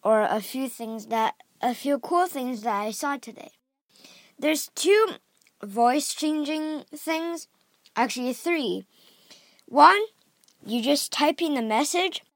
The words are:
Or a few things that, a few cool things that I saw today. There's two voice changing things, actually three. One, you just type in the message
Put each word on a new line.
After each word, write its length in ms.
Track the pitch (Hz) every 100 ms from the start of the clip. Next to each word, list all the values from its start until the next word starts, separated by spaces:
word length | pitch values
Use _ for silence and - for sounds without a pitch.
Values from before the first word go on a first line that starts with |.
Or 200 | 208 220
a 180 | 214 214
few 260 | 190 254 262
things 380 | - 226 226 214
that, 280 | 226 220 - - _
a 140 | 247 240
few 240 | 277 285
cool 260 | - 349 359
things 360 | 285 254 247
that 120 | 220
I 160 | 202 214
saw 280 | 220 294 277
today. 340 | - - - _ _ _ _ _ - - _ _
There's 320 | 294 311 -
two 360 | - 320 415 440 - _ _ _ _
voice 520 | 208 202 240 277 285 -
changing 720 | 311 302 294 311 311 311 - 294
things, 520 | - 320 339 339 - _ _ _ _ -
actually 380 | 240 247 247
three. 520 | 247 - 339 247 185 185 _ _ _ _ - _ _ -
One, 320 | 247 302 403 440 _ _ _ _ _ -
you 160 | 233
just 300 | 226 285 -
type 280 | - 294 -
in 140 | 339
the 80 | 277
message 640 | 226 214 294 359 359 320 _